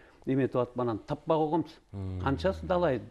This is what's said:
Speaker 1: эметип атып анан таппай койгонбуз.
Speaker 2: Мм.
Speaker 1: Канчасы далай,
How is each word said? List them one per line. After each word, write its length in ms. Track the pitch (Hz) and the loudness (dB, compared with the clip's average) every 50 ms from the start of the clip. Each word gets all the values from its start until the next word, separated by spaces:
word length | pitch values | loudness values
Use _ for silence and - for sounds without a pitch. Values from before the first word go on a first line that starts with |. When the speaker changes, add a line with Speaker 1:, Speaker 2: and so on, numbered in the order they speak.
| - - - - - | -20 -20 -20 -10 -4
Speaker 1:
эметип 300 | - 135 139 131 - - | 0 2 2 2 2 2
атып 240 | 127 120 - - 123 | 0 0 0 -2 -2
анан 200 | 123 120 110 98 | -2 0 -2 -4
таппай 360 | - - 196 - - 160 160 151 | -4 -6 -8 -6 0 0 2 2
койгонбуз. 340 | 156 151 160 165 151 - - - _ _ | 2 2 2 0 0 -2 -8 -16 _ _
Speaker 2:
Мм. 300 | - 98 95 95 92 90 90 | -10 -8 -6 -6 -6 -2 -2
Speaker 1:
Канчасы 420 | 139 139 - - 190 190 - - | -2 0 2 0 0 0 -2 -2
далай, 360 | 160 180 180 175 156 131 110 107 107 | -2 0 2 2 2 2 0 -4 -8